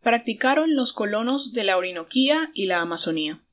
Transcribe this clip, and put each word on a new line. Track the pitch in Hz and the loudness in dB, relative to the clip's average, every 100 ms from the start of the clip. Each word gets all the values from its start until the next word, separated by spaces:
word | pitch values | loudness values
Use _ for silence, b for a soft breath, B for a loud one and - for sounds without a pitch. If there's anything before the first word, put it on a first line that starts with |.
practicaron | 240 233 233 208 262 277 320 285 | 2 0 -2 -2 0 2 2 2
los | 247 | 0
colonos | - 208 214 233 277 269 | -2 -4 -2 -2 -2 -4
de | 233 202 | -2 0
la | 185 | 0
Orinoquía | 180 175 165 247 262 311 311 | -2 -8 -4 0 2 2 0
y | - 196 | -4 0
la | 175 | 0
Amazonía. | 170 165 - 160 151 156 _ | 0 0 0 0 -4 -8 _